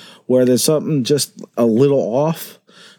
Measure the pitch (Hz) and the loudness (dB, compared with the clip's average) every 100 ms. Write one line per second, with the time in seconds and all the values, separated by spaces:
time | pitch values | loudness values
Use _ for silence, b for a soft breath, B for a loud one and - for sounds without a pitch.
0 | B B B 127 127 123 - 151 - 151 | B B B 2 2 2 0 -2 -2 -2
1 | 117 143 - - - - 117 110 139 139 | 0 -2 -4 -12 -10 -2 0 2 2 2
2 | 87 120 151 165 - - _ B B | 0 -2 -2 -4 -10 -20 _ B B